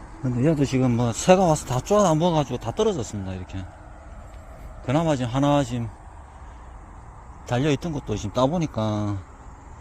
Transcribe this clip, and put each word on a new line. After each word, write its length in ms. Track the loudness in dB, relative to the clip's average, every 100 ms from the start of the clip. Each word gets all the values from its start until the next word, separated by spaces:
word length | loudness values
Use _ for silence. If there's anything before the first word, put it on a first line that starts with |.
| -16 -6
근데 300 | -2 2 4
얘도 140 | 4
지금 320 | 4 4 4 4
뭐 160 | 2
새가 320 | 2 6 6
와서 200 | 6 4 0
다 120 | -2
쪼아 340 | 4 4 6 4
먹어가지고 420 | 4 2 0 -2
다 140 | -2
떨어졌습니다. 640 | 0 2 0 -4 -6 -6
이렇게 300 | -8 -8 -10 -10 -14 -18 -18 -18 -16 -16 -16 -16 -16 -16 -8
그나마 300 | 0 2 4
지금 160 | 2 0
하나 300 | 2 4 4
지금 260 | 2 -2 -6 -8 -16 -18 -18 -18 -18 -18 -18 -18 -18 -18 -18 -18 -18 -12 -2
달려있던 460 | 0 2 2 0
것도 240 | -4 -4 -4
지금 180 | -2
따보니까 840 | 2 2 2 0 0 0 0 0 -4 -8 -18 -18 -18 -18 -18